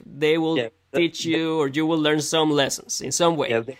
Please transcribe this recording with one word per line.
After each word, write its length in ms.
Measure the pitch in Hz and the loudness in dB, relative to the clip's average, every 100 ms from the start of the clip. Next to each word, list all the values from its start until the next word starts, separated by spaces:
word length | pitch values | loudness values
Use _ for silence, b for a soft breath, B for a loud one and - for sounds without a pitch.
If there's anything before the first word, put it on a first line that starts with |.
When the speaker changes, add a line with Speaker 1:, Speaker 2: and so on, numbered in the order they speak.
| - | -16
Speaker 1:
They 320 | 139 151 165 | -2 2 2
will 200 | 160 160 | 2 -2
Speaker 2:
Yeah, 120 | 113 _ _ | -4 _ _
the, 80 | - | 0
Speaker 1:
teach 240 | 170 - | 0 -2
Speaker 2:
the 80 | 165 | -2
Speaker 1:
you, 260 | 160 160 160 | 0 0 0
or 100 | 139 | 0
you 200 | 139 156 | 0 0
will 120 | 165 | 2
learn 220 | 151 151 | 2 0
some 300 | 147 160 156 | 0 0 2
lessons 500 | 147 139 - - - | 2 0 -4 -8 -8
in 100 | - | -4
some 240 | - 170 160 | 0 2 2
way. 140 | 127 | 0
Speaker 2:
Yeah, 120 | 113 | 0
the, 140 | 113 | -2